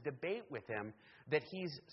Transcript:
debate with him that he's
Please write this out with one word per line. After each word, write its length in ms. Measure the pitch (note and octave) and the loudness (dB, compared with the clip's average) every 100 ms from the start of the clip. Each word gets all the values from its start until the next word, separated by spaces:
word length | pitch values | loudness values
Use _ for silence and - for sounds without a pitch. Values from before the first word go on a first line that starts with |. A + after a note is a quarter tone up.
debate 420 | C3+ C3 E3 A3+ - | -2 0 0 0 -2
with 160 | A#2+ - | -6 -2
him 280 | G#2+ G#2+ - - - - | -2 -2 -6 -18 -14 4
that 120 | D3+ - | 4 4
he's 280 | F#3 F3+ C#3 - | -2 -2 -4 -10